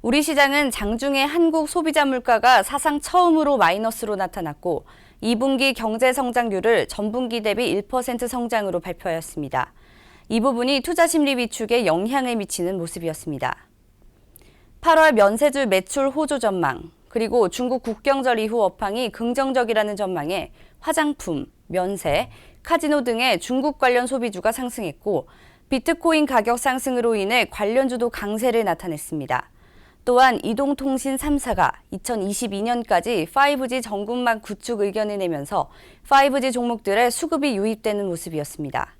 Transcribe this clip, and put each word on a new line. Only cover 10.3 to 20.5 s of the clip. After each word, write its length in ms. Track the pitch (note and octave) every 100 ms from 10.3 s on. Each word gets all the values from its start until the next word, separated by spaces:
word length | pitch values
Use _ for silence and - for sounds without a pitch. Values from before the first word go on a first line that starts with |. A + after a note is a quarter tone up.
| A3+
부분이 420 | B3 A#3+ B3 C#4+
투자 260 | D4 E4+ E4
심리 280 | E4 C#4+ B3+
위축에 520 | A#3+ - A3 A#3+ G3
영향을 480 | E3 G#3+ C4+ B3+ A#3
미치는 420 | G3 - F3 F#3+
모습이었습니다. 800 | E3 F#3 E3 D#3 - C#3+ B2+ - _ _ _ _ - _ _ - - _ _ -
팔월 320 | E4 D#4+ D#4
면세주 520 | A#3 G3+ A3 D4 C4+ B3+
매출 440 | F#3+ F#3+ C#4+ C4+
호조 280 | C4+ D4+ C#4+
전망, 540 | A3+ F#3+ D3 C3 - _ _
그리고 400 | A#3 A3+ A#3+ F#3+
중국 320 | - B3 B3+
국경절 560 | A#3 G#3+ - C4+ B3+ A3+
이후 260 | A3 A#3
업황이 480 | G3 - G#3 G#3+ B3
긍정적이라는 840 | - A#3 B3 C4+ C4 A3+ G#3+ G#3 G#3
전망에 560 | G3 F3+ D3 F#3+ D3+